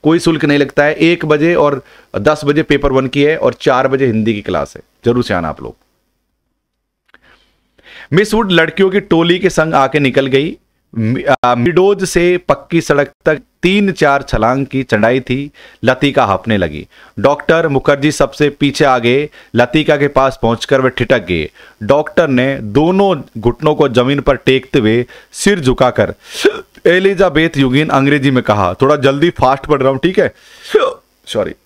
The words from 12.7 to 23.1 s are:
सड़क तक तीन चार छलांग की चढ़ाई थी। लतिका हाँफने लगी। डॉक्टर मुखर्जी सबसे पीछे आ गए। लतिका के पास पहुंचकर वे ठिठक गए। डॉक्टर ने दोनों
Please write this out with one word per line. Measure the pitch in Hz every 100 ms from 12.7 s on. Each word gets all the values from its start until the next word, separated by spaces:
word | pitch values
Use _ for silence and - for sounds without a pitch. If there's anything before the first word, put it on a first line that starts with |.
| 165
सड़क | - 143 139 _ -
तक | 156 _ _
तीन | 175 202 202
चार | - 147 139
छलांग | - 117 110 135 135
की | 131
चढ़ाई | 131 107 113 127
थी। | - 127 143 _ - _
लतिका | 117 127 143 139 110
हाँफने | 95 - 107
लगी। | 85 73 - - - -
डॉक्टर | 139 147 - 165 165
मुखर्जी | 139 - 143 147
सबसे | 147 139 - 147
पीछे | 143 143 - 143
आ | 127
गए। | 117 131 147 - - 113
लतिका | 120 156 151 147
के | 139
पास | 139 135 -
पहुंचकर | 113 117 - 135
वे | 131
ठिठक | - 113 123
गए। | 87 85 76 _ - _
डॉक्टर | 104 143 151 - 160
ने | 127 131 135
दोनों | 110 107 160 190 196